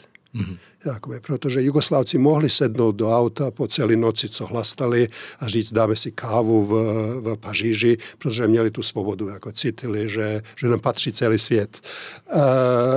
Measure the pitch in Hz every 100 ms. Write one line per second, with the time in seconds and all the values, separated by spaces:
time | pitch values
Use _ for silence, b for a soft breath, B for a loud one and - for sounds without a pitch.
0 | - _ _ 117 95 87 B B 151 110
1 | 135 120 - 131 139 131 131 143 - 143
2 | 120 170 139 151 147 - 131 120 113 104
3 | 107 117 120 113 135 - 113 - 113 113
4 | 113 110 104 - 110 120 107 - 123 120
5 | 113 B B B 110 113 110 110 107 107
6 | 117 110 110 110 110 110 101 110 113 110
7 | 110 127 113 113 113 104 113 107 120 117
8 | B B 135 113 110 117 113 113 - 113
9 | 98 101 101 101 110 107 123 110 123 104
10 | 110 107 107 107 110 B 123 113 131 113
11 | 120 - 120 110 - 113 101 - - B
12 | B B B 196 139 131 127 120 123